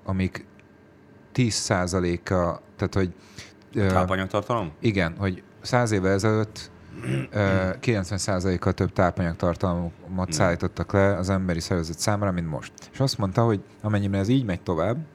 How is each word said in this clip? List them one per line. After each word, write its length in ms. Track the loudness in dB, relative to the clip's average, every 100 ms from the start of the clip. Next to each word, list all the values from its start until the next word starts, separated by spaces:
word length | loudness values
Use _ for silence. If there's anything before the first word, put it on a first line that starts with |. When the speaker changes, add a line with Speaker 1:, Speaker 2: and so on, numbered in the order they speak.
Speaker 1:
amik 420 | -2 0 0 -2 -16 -20 -20 -20 -20 -20 -20 -20 -6
tíz 220 | 0 0
százaléka, 1080 | 0 0 0 2 0 0 -2 0 0 2 -2 -12 -6
tehát, 180 | -2
hogy, 200 | 0 -2 -4 -20 -20 -20 -20 -8
ö, 120 | 0 2
Speaker 2:
Tápanyagtartalom? 840 | 4 2 0 0 -2 -2 -4 -4 -2
Speaker 1:
Igen, 340 | 0 2 -2 0
hogy 240 | -4 -4 -12 -14
száz 300 | -2 0 2
évvel 220 | 2 2
ezelőtt, 580 | 2 4 2 0 -6 -18 -20 -18 -12 -4 -4 -2
ö, 400 | 0 2 2 0 -2
kilencven 380 | 0 0 0 -4
százalékkal 540 | -2 0 0 2 0
több 200 | 2 0
tápanyagtartalmat 1000 | 4 2 2 -2 0 -2 0 -2 -2 -4 -8 -8
Speaker 2:
Hmm. 240 | -4 -4
Speaker 1:
szállítottak 600 | 2 2 2 -2 -4 0
le 240 | 4 4 2
az 140 | 0
emberi 300 | 0 0 -2
szervezet 380 | -2 -2 -2 -4
számára, 340 | -2 0 0
mint 160 | -2 -4
most. 240 | -6 -8 -18 -20
És 80 | -2
azt 180 | -2 0
mondta, 260 | 0 2
hogy 160 | 2 2 -4 -8
amennyiben 380 | -2 0 0 0
ez 80 | 2
így 160 | 2
megy 180 | 0 -4
tovább 340 | -2 0 0 -2 -8